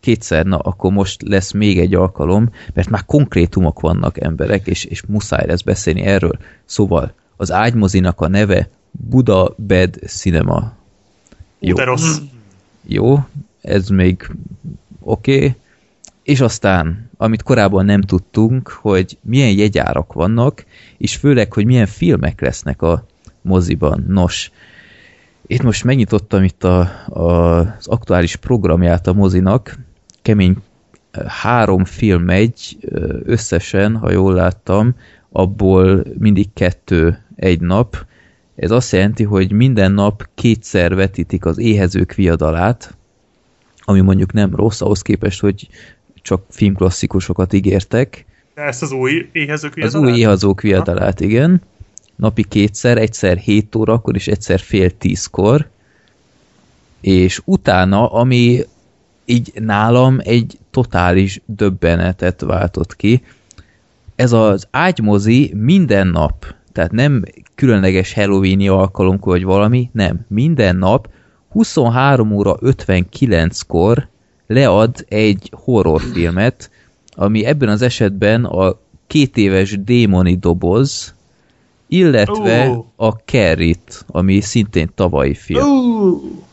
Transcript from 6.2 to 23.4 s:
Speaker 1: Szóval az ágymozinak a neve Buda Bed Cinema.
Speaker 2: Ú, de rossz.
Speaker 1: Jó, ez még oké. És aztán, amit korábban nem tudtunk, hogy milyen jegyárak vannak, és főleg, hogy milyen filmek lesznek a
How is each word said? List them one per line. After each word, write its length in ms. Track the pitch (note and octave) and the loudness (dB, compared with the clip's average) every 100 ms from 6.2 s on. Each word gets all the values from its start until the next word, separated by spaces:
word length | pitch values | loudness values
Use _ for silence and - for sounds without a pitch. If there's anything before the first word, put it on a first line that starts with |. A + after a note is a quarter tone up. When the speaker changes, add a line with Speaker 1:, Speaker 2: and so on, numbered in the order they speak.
| E2 - - _ | 0 -4 -10 _
Speaker 1:
Szóval 480 | _ - G2+ E2+ C2 - _ _ | _ -2 0 0 -2 -10 _ _
az 160 | F2+ | -4
ágymozinak 680 | F2+ A2+ A#2+ G2 F#2+ F2+ - | 0 0 0 0 0 0 0
a 80 | E2 | -2
neve 400 | G2 G#2 F#2 - _ _ | 0 2 0 -2 _ _
Buda 640 | - A2+ B2 A#2+ F#2+ F#2+ - | -16 -2 0 2 2 2 -2
Bed 380 | G#2 F#2+ F2+ - - | -2 2 2 -2 -14
Cinema. 640 | - - E2 G1+ G1+ - - _ _ _ _ _ _ - _ | -8 -2 0 0 -2 -4 -12 _ _ _ _ _ _ -20 _
Speaker 2:
Ú, 120 | - | -2
de 100 | F2+ | 0
rossz. 320 | B2+ B2+ D#3+ D3+ C#3+ B2 G#2 F#2+ _ _ - | 0 0 -2 -2 -8 -20 _ _ _ _ -8
Speaker 1:
Jó, 320 | G2+ G#2+ C#3+ C3+ C#3+ - _ | -2 2 0 0 -10 -20 _
ez 260 | - G2+ F#2+ | -4 -4 0
még 420 | G2 F#2 F2+ - - - - - - _ - | 2 2 0 -6 -16 -16 -18 -18 -18 _ -20
oké. 540 | - A2 - C3+ C#3+ B2+ _ _ _ _ - _ | -8 -6 0 2 2 -2 _ _ _ _ -20 _
És 180 | - C3+ | -2 2
aztán, 720 | B2 - G2+ F#2 D#2+ F#2 A2+ _ | 2 0 0 0 0 -6 -10 _
amit 260 | A2 A2 | -2 -2
korábban 420 | - B2 G2+ G2 | 0 2 2 2
nem 160 | G2 G2+ | 2 2
tudtunk, 680 | G2 F2+ - - A2+ B2+ B2+ | 2 -2 -2 0 0 0 -6
hogy 500 | - A2 F#2+ F#2 - | -8 0 0 0 -6
milyen 280 | - B2 C3+ | -4 0 2
jegyárak 640 | G2 G#2 G2+ - B1+ D#2+ | 2 2 0 -2 -4 -6
vannak, 520 | - E2+ A2+ B2+ - - - - _ | -4 -2 0 0 -2 -16 -20 -20 _
és 180 | - - | -8 -2
főleg, 360 | D3 C3 G#2 | 0 2 0
hogy 120 | - | 0
milyen 220 | G#2+ B2+ G2+ | 2 2 2
filmek 540 | - F3 C3 - - | 0 0 0 -2 -4
lesznek 420 | B1+ - - C2 | -6 -6 -8 -4
a 240 | E2 E2+ - _ - _ | -2 -2 -4 _ -20 _